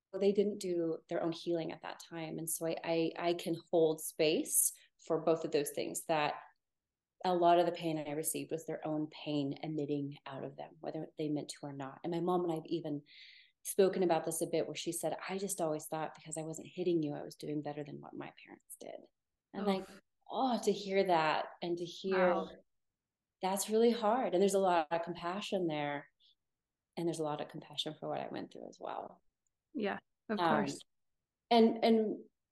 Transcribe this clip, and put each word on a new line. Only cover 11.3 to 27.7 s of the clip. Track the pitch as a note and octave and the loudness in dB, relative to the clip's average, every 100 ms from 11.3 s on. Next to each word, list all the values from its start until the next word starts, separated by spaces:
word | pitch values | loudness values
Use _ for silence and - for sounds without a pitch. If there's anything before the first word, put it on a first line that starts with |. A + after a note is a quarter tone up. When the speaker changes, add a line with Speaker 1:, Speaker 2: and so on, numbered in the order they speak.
| D3 - | -2 -4
Speaker 1:
to | - | -10
or | C#3+ | -10
not. | C#3 C3+ - | -8 -10 -8
And | E3+ | -4
my | E3+ | -2
mom | F3 F3+ | 2 2
and | F3 | 0
I've | D#3+ - | -2 -2
even | E3+ D#3 D3 - - - - - _ | -4 -4 -6 -8 -20 -20 -20 -20 _
spoken | - - F#3+ F#3+ | -4 4 4 4
about | F3+ D#3+ | 4 4
this | E3 D#3+ | 2 -2
a | E3+ | -2
bit, | E3 - | 0 -2
where | D3+ | -4
she | F3 | -6
said, | E3 D#3 - - | -4 -2 -4 -6
"I | F#3+ | -6
just | G3 - | -4 -2
always | D#3+ D3+ - | -2 -2 -4
thought | D#3 D3+ | -6 -6
because | - D#3 D#3+ | -8 -10 -8
I | |
wasn't | D#3 D#3+ - | -8 -8 -12
hitting | - F3+ E3+ | -4 0 2
you, | D3 | 0
I | D3 | -4
was | - | -8
doing | - D#3 D3+ | -10 -6 -4
better | D3 D3 | -4 -8
than | D3 C#3+ | -8 -12
what | - - | -14 -12
my | C#3+ - - | -14 -14 -20
parents | - _ - | -20 _ -16
did." | - - - _ _ _ _ | -14 -14 -18 _ _ _ _
And | G3+ | -4
Speaker 2:
Oof. | G#3 | 0
Speaker 1:
like, | F#3+ F#3+ - _ _ - | 0 -2 -14 _ _ -8
oh, | G3 C4 A3+ | -2 0 2
to | G#3+ | 0
hear | F#3+ G3 G3 | 0 0 2
that | F#3 E3+ D#3 D3 - - | 4 4 4 2 -2 -6
and | F3 E3+ | -4 -4
to | |
hear | E3+ - F#3+ F#3 F3+ | -6 -6 0 4 6
Speaker 2:
Wow. | F#3 F#3+ - _ _ _ _ _ _ _ _ | 4 0 -10 _ _ _ _ _ _ _ _
Speaker 1:
that's | F#3 G3+ - | -2 0 2
really | A3 A#3 | 4 4
hard. | A#3 G#3+ B3 A3 | 4 2 2 2
And | F3+ | 4
there's | G3+ | 4
a | F#3+ | 4
lot | F#3+ F3 D3+ | 4 4 2
of | E3+ | 0
compassion | - E3+ E3+ F#3+ - G3 E3+ | -2 -4 -4 -4 -2 -2 0
there. | D3+ D3 C#3+ - _ _ _ _ _ _ _ _ - | 0 -2 -4 -8 _ _ _ _ _ _ _ _ -4
And | E3+ | -2
there's | D#3 | 0
a | |
lot | D#3 D3 | -2 -4
of | D3+ | -6
compassion | D#3+ - | -10 -10